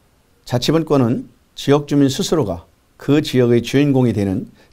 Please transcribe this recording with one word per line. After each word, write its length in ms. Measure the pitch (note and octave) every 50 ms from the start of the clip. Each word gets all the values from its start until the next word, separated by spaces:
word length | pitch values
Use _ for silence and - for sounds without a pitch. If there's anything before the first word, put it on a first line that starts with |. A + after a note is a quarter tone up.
| _ _ _ _ _ _ _ _ -
자치분권은 840 | - A#2+ B2 B2 - D3 E3 D#3+ - D#3 C3+ B2 A2+ C3 B3 C4 - _ _ _ _ _
지역 340 | - - C3+ C#3 D3 D3 -
주민 180 | D3+ C#3+ C#3+ C3+
스스로가 560 | C3 - F#3 - F#3+ D#3+ A#2+ G2 E2+ E2+ - _ _ _ _ _ _
그 260 | - - - C#3 D#3
지역의 400 | D3+ - - B2+ B2 A#2+ A#2+ A#2+
주인공이 520 | A#2 - - C3+ D3 C#3+ C3+ C3 B2+ A#2 G2
되는 360 | G#2 G2 G2 F#2 - - - - _ _ _